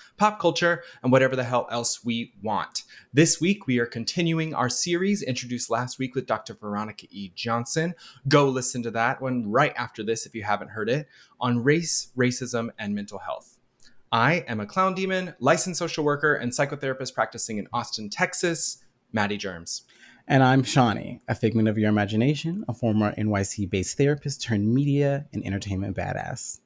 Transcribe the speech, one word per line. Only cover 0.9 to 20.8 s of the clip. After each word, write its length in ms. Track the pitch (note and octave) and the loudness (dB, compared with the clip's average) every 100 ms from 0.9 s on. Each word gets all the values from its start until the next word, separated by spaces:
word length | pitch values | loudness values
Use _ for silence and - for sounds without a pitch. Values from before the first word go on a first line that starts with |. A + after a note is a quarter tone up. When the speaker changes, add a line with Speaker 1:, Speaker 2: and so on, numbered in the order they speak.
| - | -4
Speaker 1:
and 80 | B2+ | 4
whatever 240 | C3 C3 B2+ | 6 6 2
the 80 | |
hell 240 | A#2+ B2 - | 0 0 0
else 320 | A#2+ A#2 - | -2 -2 -4
we 300 | A#2+ A#2 A#2 G2+ | -2 -4 -4 -8
want. 420 | G#2 G2 - - - - - | -4 -2 -4 -8 -12 -18 -2
This 300 | B2 D#3+ - | 4 4 4
week, 260 | E3+ G3+ - | 2 0 0
we 100 | B2 | 0
are 60 | A#2 | 0
continuing 680 | A#2+ A2+ - E3+ D#3+ D#3+ | -4 -6 -2 0 0 -2
our 160 | - B2 | -2 -2
series 520 | - - E3+ F#3+ G3+ | 0 0 0 2 0
introduced 480 | C#3 B2 A#2+ B2 - | -2 -6 -4 -4 -2
last 300 | A#2 B2 - | -2 -2 -4
week 160 | C3 C3+ | -6 -4
with 100 | A#2+ | -2
Doctor 280 | A2 - | -4 -4
Veronica 540 | G#2 G#2+ G#2 G#2+ G#2 - | -12 -6 -4 -6 -8 -16
E. 240 | G2+ G2 - | -14 -12 -8
Johnson. 580 | A#2 A#2 A#2+ D#3+ E3+ F3 - - C3+ | -4 -2 -2 -2 -2 -6 -14 -12 2
Go 180 | D3 C#3 | 4 6
listen 340 | B2+ B2 B2+ | 2 -2 -2
to 80 | A#2 | -4
that 300 | A2+ A#2 B2+ | 0 0 0
one 300 | C3 B2+ G#2+ | -2 -2 0
right 220 | A2+ D3 - | 2 2 0
after 260 | A#2+ - | -8 -6
this 240 | G#2+ A2+ - | -4 -2 -4
if 80 | |
you 100 | A2+ | -6
haven't 260 | G#2 G#2 G2 | -2 -2 -4
heard 200 | G#2+ G#2+ | -6 -2
it, 200 | C#3 D3 - - - | -2 -2 -14 -20 -4
on 240 | B2 A#2+ | 0 2
race, 520 | A#2+ D#3+ E3 - - B2+ | 4 4 2 -2 -2 0
racism, 540 | B2 B2 B2 A#2+ A2+ - | 0 0 -2 -4 -4 -6
and 160 | G#2 G#2 | -6 -4
mental 240 | G2+ G2+ | -6 -10
health. 400 | - C2 - - _ _ - - _ | -10 -10 -12 -20 _ _ -20 -20 _
I 320 | A#2 B2 E3+ B2 | 2 4 2 -2
am 140 | A2 | -6
a 40 | G#2 | -4
clown 300 | - F#3+ F#3 | 0 0 0
demon, 400 | F#3+ F#3 F3+ - | -2 -2 -4 0
licensed 380 | B2 E3+ F#3 E3+ | 2 4 2 -2
social 260 | E3 - D3 | -4 -2 0
worker, 300 | C#3+ D3+ D3 | 2 2 0
and 180 | A#2+ | 0
psychotherapist 600 | - C#3+ C#3+ C3+ C3 B2+ | 0 -2 -2 -4 -4 -4
practicing 440 | - A2+ A2+ - G#2+ | -2 -2 -2 -6 -6
in 100 | - | -4
Austin, 360 | A#2 A#2 - G#2+ | -4 -4 -6 -8
Texas, 680 | - F3+ - F3+ E3 - - _ _ _ | -2 -2 0 0 0 -4 -6 _ _ _
Maddie 240 | A2 G2+ G#2 | 0 0 -2
Germs. 460 | G2 F2 E2+ - - _ - - - | -6 -8 -8 -10 -12 _ -20 -16 0
Speaker 2:
And 140 | C#3 | 4
I'm 220 | B2+ C3+ | 6 6
Shawnee, 580 | B2+ C#3 | 4 4